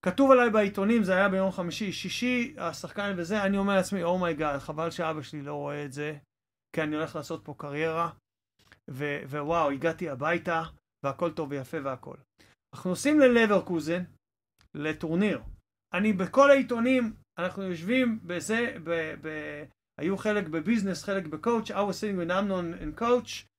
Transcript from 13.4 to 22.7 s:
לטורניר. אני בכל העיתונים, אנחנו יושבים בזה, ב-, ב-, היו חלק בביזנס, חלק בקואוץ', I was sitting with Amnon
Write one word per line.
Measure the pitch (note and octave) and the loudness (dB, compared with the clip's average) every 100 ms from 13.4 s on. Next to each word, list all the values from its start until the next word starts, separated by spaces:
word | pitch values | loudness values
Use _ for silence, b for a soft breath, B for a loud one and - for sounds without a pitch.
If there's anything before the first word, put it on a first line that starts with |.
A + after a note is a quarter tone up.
| A3+ G3+ - F3 D3 F3 F3+ - _ _ _ _ _ | 6 4 2 -4 0 -2 -4 -12 _ _ _ _ _
לטורניר. | - D3+ D3+ D#3+ E3 G#3 - - - _ _ _ | -8 -6 -4 -2 2 2 0 -6 -18 _ _ _
אני | E3+ G#3+ | 0 2
בכל | F#3+ F#3 B3+ C#4 | 2 2 6 8
העיתונים, | C#4 C4 A#3 A#3+ C4 A3+ A3 _ - | 8 6 0 2 2 2 -6 _ -6
אנחנו | F3+ F#3+ | -6 -4
יושבים | F#3+ F3 E3+ B3+ B3+ A3 E3+ | -6 -6 0 2 2 0 -4
בזה, | F3 D#3 A3+ A#3+ - | -8 -2 -2 -2 -6
ב-, | D#3+ E3 D#3 D#3 | -4 -4 -4 -8
ב-, | D#3 D#3 D3+ D3 D3+ _ _ - | -10 -8 -10 -12 -14 _ _ -6
היו | D#3 F#3+ | -2 0
חלק | G#3+ G#3 E3+ | 0 0 0
בביזנס, | D#3+ D#3 A#3 G3 F3 | -2 2 2 2 -4
חלק | - G3 D#3+ | -2 -4 -4
בקואוץ', | D3+ A3+ A#3 G#3+ | -4 0 0 -2
I | |
was | G3 G3+ F#3 | -2 -2 -2
sitting | G#3+ G3 | -4 -2
with | E3+ | 0
Amnon | F3+ G3+ F#3 F3 | 0 0 -2 -4